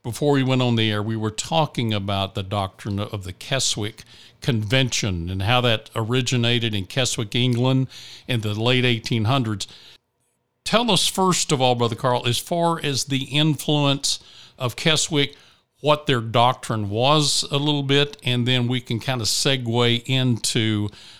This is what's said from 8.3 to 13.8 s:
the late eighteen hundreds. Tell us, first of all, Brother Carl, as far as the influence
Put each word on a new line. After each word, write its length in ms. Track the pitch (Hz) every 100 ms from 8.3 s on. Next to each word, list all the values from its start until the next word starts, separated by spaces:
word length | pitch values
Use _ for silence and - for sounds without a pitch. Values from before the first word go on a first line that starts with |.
| 120
the 100 | 107
late 320 | 104 117 127
eighteen 400 | 123 113 - 117
hundreds. 420 | 107 135 110 104 - - - - _ _ _ _ _ _
Tell 280 | - 214 240
us, 180 | 180 -
first 420 | - 185 170 -
of 120 | 143
all, 120 | 127
Brother 220 | 120 117 120
Carl, 280 | 131 123 120
as 120 | 120
far 400 | - 175 170 165
as 240 | 151 131
the 200 | - 135
influence 960 | 139 147 156 139 - 151